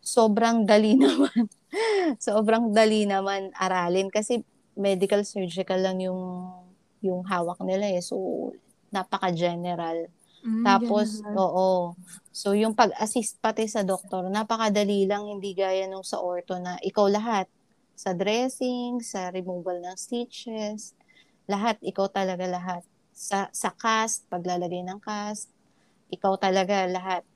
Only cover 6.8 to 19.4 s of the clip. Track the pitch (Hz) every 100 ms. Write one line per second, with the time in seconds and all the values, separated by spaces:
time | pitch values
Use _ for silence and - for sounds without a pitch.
6.8 | _ _ 190 180 180 185 175 180 185 190
7.8 | 208 180 180 190 185 127 - - _ _
8.8 | _ 202 185 196 185 170 175 170 175 175
9.8 | 165 165 165 _ _ _ 240 220 226 196
10.8 | 233 208 214 214 208 202 185 175 190 185
11.8 | 175 175 - - _ - 202 202 220 220
12.8 | 226 - 214 254 214 - 220 220 220 220
13.8 | 196 185 - 185 185 202 220 226 220 208
14.8 | 202 202 196 202 208 202 196 185 190 190
15.8 | 190 190 190 196 180 180 180 185 180 175
16.8 | 196 214 202 202 220 214 190 _ _ _
17.8 | _ - - 175 190 220 262 - 254 247
18.8 | 240 247 233 196 185 185